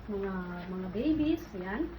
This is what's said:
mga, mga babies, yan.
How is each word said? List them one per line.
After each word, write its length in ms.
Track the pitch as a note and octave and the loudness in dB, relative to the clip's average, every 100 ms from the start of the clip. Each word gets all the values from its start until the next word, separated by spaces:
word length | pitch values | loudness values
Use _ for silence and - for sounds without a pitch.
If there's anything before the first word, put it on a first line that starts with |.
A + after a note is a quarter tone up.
| - | -4
mga, 240 | G3 G3 F#3 F3 F3 F#3 | -2 0 -2 -2 -4 -4
mga 140 | F#3 F#3 | -4 -2
babies, 560 | G3 D4 D#4 D4+ E4+ - | 2 4 4 4 2 0
yan. 320 | F#3+ F#3 A3+ E4+ | -6 -2 0 -2